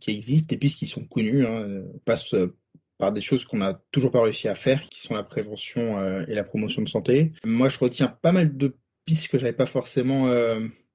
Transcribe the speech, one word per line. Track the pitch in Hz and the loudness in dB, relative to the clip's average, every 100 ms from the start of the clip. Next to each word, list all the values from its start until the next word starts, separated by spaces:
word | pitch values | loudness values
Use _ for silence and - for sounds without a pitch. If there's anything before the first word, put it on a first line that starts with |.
qui | - | -6
existent, | 107 107 151 156 | -6 0 0 0
des | - | 0
pistes | 143 - | 0 -2
qui | 156 | -6
sont | - | -10
connues, | - - 110 139 120 | -6 -2 2 2 2
hein, | 113 | 0
euh, | 104 98 95 - - | -4 -8 -10 -8 -2
passent, | 110 - | -2 0
euh, | 104 90 - _ _ _ - | 0 0 -2 _ _ _ -4
par | 98 | -2
des | 104 | -2
choses | - 131 | 0 -2
qu'on | - 110 | 0 -2
n'a | 95 - _ | -2 -4 _
toujours | - 127 | 0 2
pas | 123 | 4
réussi | 113 107 110 | 2 0 -4
à | 98 | -2
faire, | - 135 - | 0 0 -2
qui | - | -14
sont | - | -6
la | 208 | -6
prévention, | 202 - 104 104 - 120 117 101 | -4 -8 -8 -10 -8 -4 -2 -2
euh, | 95 95 92 | -2 -2 -4
et | |
la | 104 | -4
promotion | 101 107 107 - | -4 -4 -2 -4
de | 107 | -4
santé. | 113 95 131 160 - | -2 2 4 2 0
Moi, | 113 113 131 | -2 2 2
je | - | 2
retiens | 123 - 131 | -2 2 -2
pas | - 165 | 2 2
mal | 185 160 135 | 4 4 2
de | 139 - _ _ | -2 -4 _ _
pistes | - 160 - | -2 -2 0
que | 127 | -2
j'avais | 117 | 0
pas | 117 127 | 0 0
forcément, | 135 - - 127 135 131 | -2 -2 -2 0 2 2
euh, | 120 117 113 110 - _ | 2 2 0 -4 -10 _